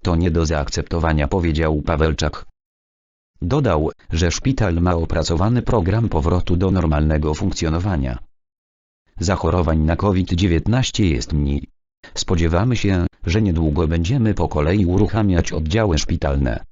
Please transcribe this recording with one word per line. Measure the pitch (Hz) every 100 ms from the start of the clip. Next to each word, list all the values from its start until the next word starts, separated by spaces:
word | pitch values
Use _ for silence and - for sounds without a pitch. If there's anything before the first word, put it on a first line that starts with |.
To | - 85
nie | 87
do | 82 78
zaakceptowania, | 76 73 - - 85 80 78 73
powiedział | 98 85 78 80 78
Pawelczak. | 71 80 80 76 76 - - _ _ _ _ _ _ _ _ _
Dodał, | 87 135 127 80 78 - -
że | 82 87
szpital | - 135 135 107 85
ma | 87 82
opracowany | 82 87 80 85 98 120
program | 113 123 82 107 113
powrotu | 82 78 87 - 87
do | 95
normalnego | 95 80 73 76 78 76
funkcjonowania. | 76 98 - 82 80 98 87 65 60 - _ _ _ _ _ _ _ _ -
Zachorowań | 82 92 85 85 85 78
na | 78 82
covid | 98 92 87
dziewiętnaście | 87 95 82 - 120 123 - 98
jest | 65 -
mniej. | 76 71 71 - _ _ _ - -
Spodziewamy | - 90 82 82 117 117
się, | 101 92 85 _ -
że | 95
niedługo | 107 82 80 76 80
będziemy | 85 85 123 110
po | 98 82
kolei | - 76 101 90
uruchamiać | 92 104 113 104 87 80
oddziały | 90 78 101 107 76
szpitalne. | - 82 73 69 65 58 -